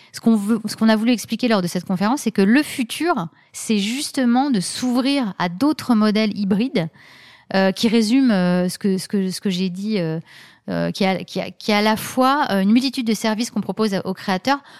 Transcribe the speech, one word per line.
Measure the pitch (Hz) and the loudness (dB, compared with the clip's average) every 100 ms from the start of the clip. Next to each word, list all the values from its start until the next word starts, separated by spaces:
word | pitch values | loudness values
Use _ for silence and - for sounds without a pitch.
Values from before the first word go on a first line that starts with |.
| - | -20
ce | - | -4
qu'on | 233 | 2
veut, | 220 202 226 214 | 2 2 -2 -2
ce | |
qu'on | - 220 | 0 2
a | 220 | 4
voulu | 226 | 2
expliquer | 240 - 226 240 | 0 -2 -4 0
lors | 214 | 0
de | 175 | 0
cette | 185 | -4
conférence, | - 185 202 285 | -4 -2 0 0
c'est | 226 | 0
que | - | 2
le | 196 254 | 4 4
futur, | 294 - 226 - 320 285 165 - _ | 2 -4 -6 -2 -2 -2 -4 -10 _
c'est | - - 208 | -10 -2 0
justement | 202 254 302 - 247 247 285 | 0 -2 -4 0 2 2 2
de | 220 | 0
s'ouvrir | 175 - 254 247 262 277 220 - | -2 -4 -2 0 0 0 -2 -2
à | 180 | -4
d'autres | 175 285 311 - | 0 0 0 0
modèles | 226 214 214 220 202 | 2 4 2 0 -2
hybrides, | 196 202 262 269 160 - - - - - - | 0 0 0 -2 -4 -6 -20 -20 -20 -20 -4
euh, | 190 190 | 0 2
qui | 185 233 | 2 2
résument, | 233 214 262 262 | 2 4 4 4
euh, | 196 180 180 180 | 4 2 2 0
ce | - | -2
que, | 202 190 | -2 -2
ce | - | -2
que, | 202 185 | -2 -2
ce | 180 | -2
que | 208 | -4
j'ai | 180 190 | -2 -2
dit, | 180 202 214 | -4 -4 -2
euh, | 160 160 - - - - - | -2 -4 -8 -18 -20 -16 -6
euh, | 175 170 | -4 -2
qui | - | 0
est | 190 | 0
à, | 190 | -2
qui | - 190 | -4 -8
est, | 190 - | -8 -8
qui | - | -2
est | |
à | 208 | 0
la | 214 220 | 2 0
fois, | - - 262 285 285 | -2 0 2 2 0
euh, | 196 | 0
une | 190 | 4
multitude | 233 269 269 226 | 4 2 -2 -2
de | |
services | 214 220 214 240 | -2 -2 -2 -4
qu'on | 220 | -4
propose | 185 190 220 | -6 -2 -2
à, | 190 | -2
aux | - | -4
créateurs, | 190 - 185 - 277 - - | -6 -4 -2 0 -2 -4 -20